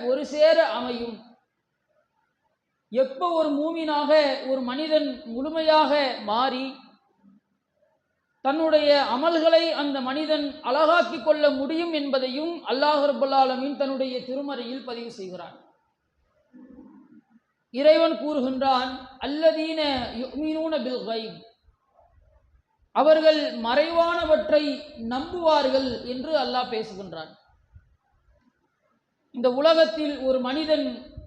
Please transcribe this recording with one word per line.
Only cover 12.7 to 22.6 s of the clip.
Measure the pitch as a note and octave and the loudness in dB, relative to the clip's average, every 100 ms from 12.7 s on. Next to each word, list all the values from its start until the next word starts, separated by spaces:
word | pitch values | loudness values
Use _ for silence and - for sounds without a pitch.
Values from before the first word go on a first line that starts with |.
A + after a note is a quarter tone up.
| B3+ D4 D4 | 0 2 2
ரப்பல் | C#4+ A#3+ C4+ | 2 0 2
ஆலமீன் | C4+ C4 B3+ C4+ C4+ | 2 2 0 -4 -4
தன்னுடைய | C4+ C4+ C4 B3+ | -4 -4 -4 -6
திருமறையில் | B3 C4 C#4+ C4 A#3 C4 | -8 -8 -8 -8 -10 -10
பதிவு | B3 A#3 A#3 | -10 -12 -12
செய்கிறான். | - F#3 F3 E3 - _ _ _ _ _ _ _ _ _ - B4+ - - - - - _ _ _ _ _ | -14 -14 -14 -16 -20 _ _ _ _ _ _ _ _ _ -20 -20 -20 -20 -20 -20 -20 _ _ _ _ _
இறைவன் | A#3+ D4+ D#4+ E4 | 2 4 4 4
கூறுகின்றான், | D#4+ D4 D4+ B3+ C4 C4+ B3+ B3+ C4 - - | 0 -4 -2 -2 -2 0 0 -2 -8 -14 -12
"அல்லதீன | B3 D4 D#4+ D#4+ D#4+ D#4+ D4 C4 A#3 A3+ | -8 2 2 2 0 -2 -2 -4 -6 -8
யுமினூன | B3+ C#4 D#4 D#4 D#4+ D#4 | -10 -6 -6 -4 -4 -4
பில் | A#3+ B3 F#3+ | -4 -6 -6
கைப்", | A3+ A3 E3 - _ _ _ _ _ _ _ _ _ _ _ | -8 -8 -14 -20 _ _ _ _ _ _ _ _ _ _ _